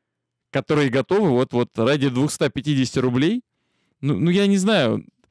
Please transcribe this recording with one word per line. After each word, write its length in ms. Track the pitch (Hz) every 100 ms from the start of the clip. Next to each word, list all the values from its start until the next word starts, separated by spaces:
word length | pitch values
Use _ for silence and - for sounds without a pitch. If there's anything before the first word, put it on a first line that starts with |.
| _ _ _ _ _
которые 380 | 139 - 151 143
готовы 400 | 127 123 196 196
вот, 240 | 123 131
вот 260 | 120 120 -
ради 300 | 117 147 135
двухста 400 | 123 147 - 151
пятидесяти 520 | 139 143 139 127 139
рублей. 420 | 127 123 160 240 - _ _ _ _ _
Ну, 180 | 139 92
ну, 120 | 160
я 160 | 185 202
не 100 | 202
знаю, 500 | 190 208 120 110 - _ _